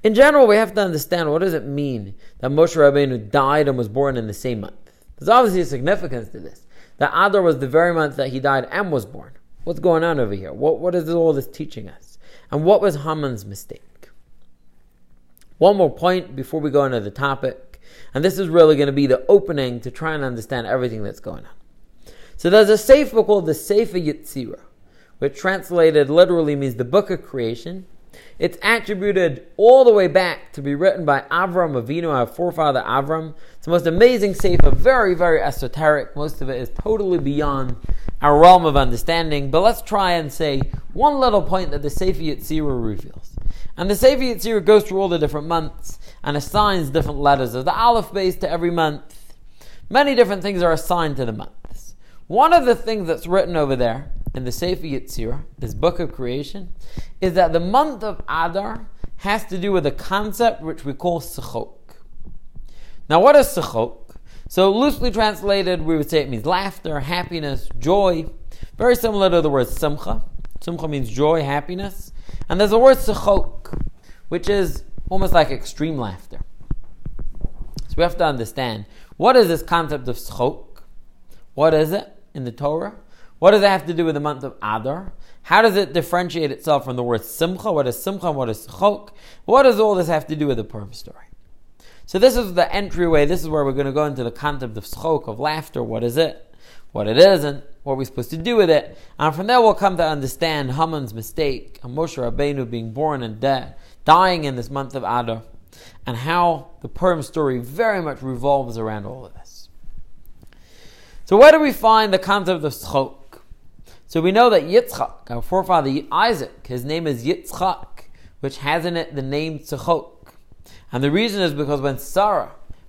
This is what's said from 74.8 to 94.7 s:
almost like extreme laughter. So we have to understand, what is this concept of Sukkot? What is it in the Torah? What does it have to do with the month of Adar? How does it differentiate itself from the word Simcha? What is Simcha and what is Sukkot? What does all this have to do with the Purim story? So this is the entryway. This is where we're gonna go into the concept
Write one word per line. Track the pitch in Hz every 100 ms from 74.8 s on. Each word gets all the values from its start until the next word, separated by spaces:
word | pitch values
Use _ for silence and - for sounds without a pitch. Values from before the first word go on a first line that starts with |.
| - - -
almost | 185 185
like | 180 147
extreme | 123 - - 156 143
laughter. | 110 90 - - - - - - - - - - - - - - - - -
So | -
we |
have | 175 -
to | 160
understand, | 131 110 - 123 107 101 - - -
what | 202
is | 254 185
this | 165
concept | - 170 156 147 127
of | 117
Sukkot? | - - 123 - - - - - - - - - -
What | - 160
is | 156 156
it | 196 - - -
in | 147
the | 123
Torah? | 113 143 156 202 214 - - - -
What | 175
does | 208
it | 196
have | 190 147
to |
do | 165
with | 165
the | 143
month | 151 131
of | 135 -
Adar? | 107 110 123 160 190 - - -
How | - 185
does | 220 190
it | 190
differentiate | 175 - 175 175 165 151
itself | 131 160 143
from | 127 123
the |
word | 120 113
Simcha? | - - 165 185 220
What | 160 127
is | 117
Simcha | - 196 175
and | 143
what | 120
is | 107 -
Sukkot? | - 202 208 - - - -
What | - 247
does | 262 214
all | 220
this | 190 165
have | 156 -
to | 156
do | 147
with | 117
the |
Purim | 104 107 98
story? | - - - - - - - - - - -
So | - 190
this | 254 240
is | 208
the | 180 -
entryway. | 196 202 - 170 156
This | 147 185
is | 160
where | 156
we're | 139
gonna | 135 139
go | 139
into | 151 131
the | 117
concept | 117 147 139 127